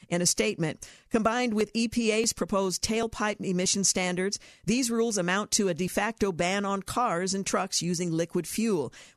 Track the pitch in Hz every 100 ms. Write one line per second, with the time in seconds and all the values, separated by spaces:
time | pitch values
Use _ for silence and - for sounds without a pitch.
0 | - 175 175 - 214 175 160 - - -
1 | - 226 220 240 247 208 202 226 233 240
2 | 220 214 233 - 175 196 190 175 - 220
3 | 233 - 214 208 190 180 185 196 190 190
4 | 180 180 190 - - - - 240 233 226
5 | 233 202 175 190 208 - 196 156 180 -
6 | 208 - 196 165 175 202 196 196 - -
7 | 240 170 185 196 185 208 185 - 170 170
8 | 180 160 170 180 160 - 226 175 120 -
9 | -